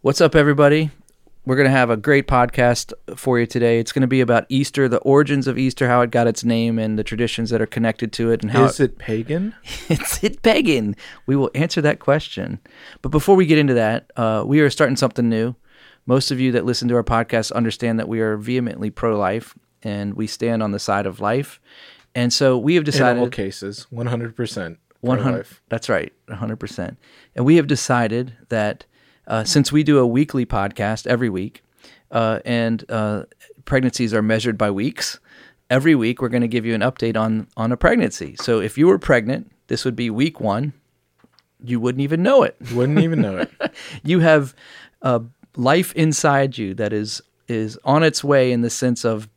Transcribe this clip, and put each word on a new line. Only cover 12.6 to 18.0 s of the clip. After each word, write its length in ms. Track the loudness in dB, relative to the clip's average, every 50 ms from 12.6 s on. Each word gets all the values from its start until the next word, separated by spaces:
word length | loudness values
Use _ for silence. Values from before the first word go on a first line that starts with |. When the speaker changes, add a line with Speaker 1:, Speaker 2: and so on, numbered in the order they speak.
| _ _ _ -20 -20 -20 -20 _
Speaker 1:
But 80 | -8 -2
before 260 | -2 0 4 6 6
we 100 | 6 6
get 120 | 6 6 4
into 160 | 4 4 2
that, 360 | 2 2 2 0 -2 _ _ -4
uh, 280 | -2 0 0 0 0 0
we 140 | 2 4 4
are 100 | 4 4
starting 260 | 4 2 2 2 2
something 320 | 0 0 -2 0 0 0 0
new. 260 | 0 0 -2 -4 -6 _ _ _ _ _ -20 -20 _ _ _
Most 240 | 0 0 0 2 0
of 100 | -2 0
you 120 | 0 2
that 120 | 2 2 0
listen 240 | 0 -2 -2 0 0
to 60 | 0
our 80 | 0 0
podcast 480 | 2 0 0 0 0 -2 -2 -2 -2
understand 460 | -2 -2 -2 -2 -2 -2 -4 -2 -2
that 100 | -2